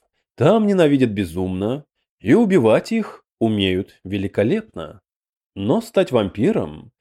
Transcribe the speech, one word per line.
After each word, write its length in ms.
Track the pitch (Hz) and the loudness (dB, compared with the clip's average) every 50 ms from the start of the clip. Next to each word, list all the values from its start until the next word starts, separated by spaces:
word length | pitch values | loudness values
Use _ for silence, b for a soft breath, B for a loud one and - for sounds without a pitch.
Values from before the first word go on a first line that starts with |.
| _ _ _ _ _ _ _ | _ _ _ _ _ _ _
там 300 | - 120 156 214 226 214 | 0 2 4 4 4 2
ненавидят 460 | 202 202 185 165 147 143 135 131 113 | 2 2 2 4 4 4 2 2 0
безумно, 720 | 101 101 98 82 80 90 92 92 92 92 98 107 131 151 147 _ _ _ _ _ _ _ | 0 -2 -6 -4 -4 -6 -6 -4 -4 -4 -4 -4 -4 -6 -10 _ _ _ _ _ _ _
и 140 | - 98 151 | 0 2 2
убивать 580 | 214 240 185 190 170 117 110 113 160 - - | 4 4 4 2 2 4 4 4 2 2 -2
их 320 | 226 226 202 - - - _ _ _ - | -4 -4 -4 -6 -10 -20 _ _ _ -4
умеют 600 | 117 113 110 104 98 95 92 92 98 - _ _ - | -2 0 0 0 0 0 0 -2 -4 -6 _ _ -12
великолепно. 960 | 95 98 98 95 98 - - 104 120 180 220 220 - - 87 80 78 - 104 _ _ _ _ _ _ _ _ _ _ - | -8 -8 -6 -6 -4 -2 -2 0 0 0 -2 -6 -8 -14 -14 -14 -14 -16 -20 _ _ _ _ _ _ _ _ _ _ -12
Но 260 | 98 98 107 160 226 | -6 -2 0 0 0
стать 300 | 226 - - 196 185 - | -2 -2 -2 -2 0 0
вампиром 800 | 131 117 104 92 - 101 117 190 220 180 101 76 76 78 - - _ _ | 0 0 0 0 -2 -2 -2 0 0 -2 -4 -6 -10 -14 -18 -20 _ _